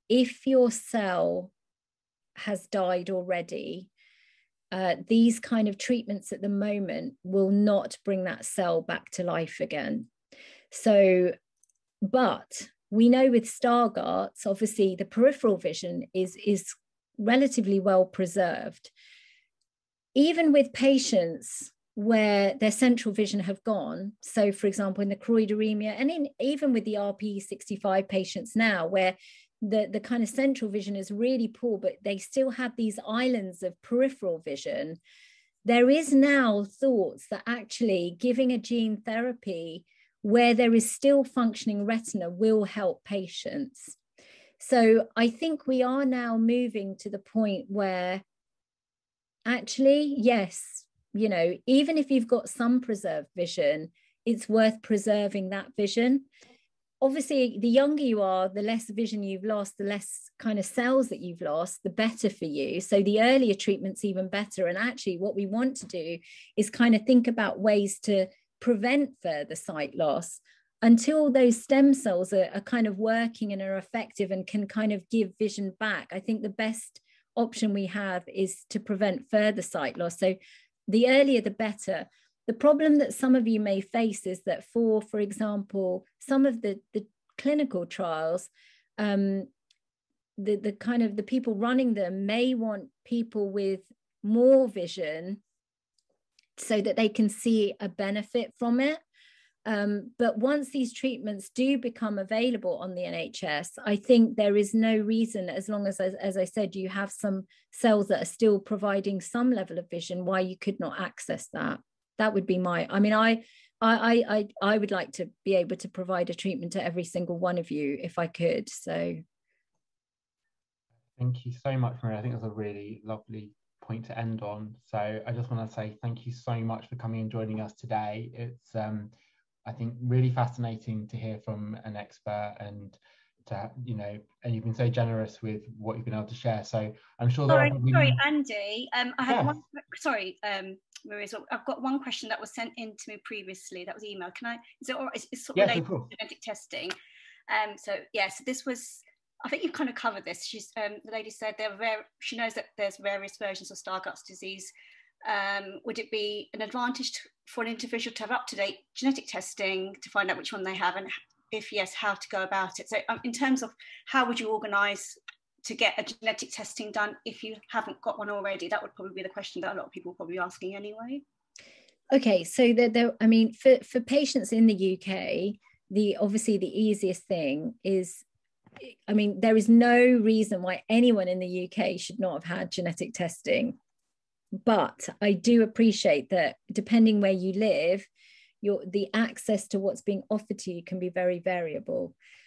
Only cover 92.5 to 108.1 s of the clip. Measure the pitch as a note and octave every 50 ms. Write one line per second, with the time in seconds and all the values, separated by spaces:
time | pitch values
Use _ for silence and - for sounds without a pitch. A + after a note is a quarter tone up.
92.5 | B3+ A3+ A3 A3 G#3 G3 - - _ _ _ - A#3+ A#3 A3+ A3+ - G#3+ G3+ G3
93.5 | F#3+ G3+ G3 G3 G3 F#3+ - _ _ _ _ _ _ _ - G3+ A3 A#3 B3 C4
94.5 | C4+ C4 C4 A#3 G3 G3+ F3 E3 - F#3+ E3 D3+ D#3 D#3+ F3 F#3 G3+ G#3 _ _
95.5 | _ _ _ _ _ _ _ _ _ _ _ _ _ _ _ _ _ _ _ _
96.5 | _ - - - A3 G#3 G3 G#3+ - - A3+ G#3+ G#3+ - A3 G3+ - - - A#3+
97.5 | A3+ A3 G#3 G3+ - - G#3 F#3+ E3+ - G3+ G3 G3+ G#3+ G#3+ - - A#3+ A3+ -
98.5 | - - A#3+ A#3 A#3 B3+ C4+ D4 D#4 E4 _ _ _ _ _ _ _ _ _ _
99.5 | _ _ - G#3+ A3 G3+ G#3 G#3 G#3 G3+ F3+ A#3 - - A#3 A3+ A3+ G#3+ A3 C4+
100.5 | D4 D4 C4+ - - C#4 B3+ A#3 - - - C4 A#3+ - G3 G#3 G#3 F#3+ G3 -
101.5 | - - B3+ C4+ C#4 B3+ C4 A#3+ A#3 - A3+ G#3+ G#3 G3+ F#3+ F#3+ A3 A3 A#3 B3+
102.5 | A#3+ G3+ G3 F3+ E3 - F3+ F#3+ F3+ F3+ F3+ F3 E3+ E3 D#3+ - - - G3 D#3+
103.5 | D3+ D3 E3+ - - - - G#3+ G#3 G3+ - - B3 A#3 A3+ - - - G#3 G3+
104.5 | G3+ G#3 G#3 G3+ A3 A3+ A3 A3+ A3 G#3+ G#3 G#3+ A3+ A3 A3+ A3+ A3 G3+ F3+ F3
105.5 | D3 F#3+ F#3+ - G#3+ G3+ G3+ G3 F#3 - F#3+ F3+ G3 - - G3 F#3 G3 F#3 F3+
106.5 | - A3 G#3 F#3+ - G3 F#3 F#3 F#3 G3 G3+ G3 - - - G3+ F#3+ F#3+ F#3+ _
107.5 | _ _ _ _ - - - A#3 G#3+ G#3 G3 G3+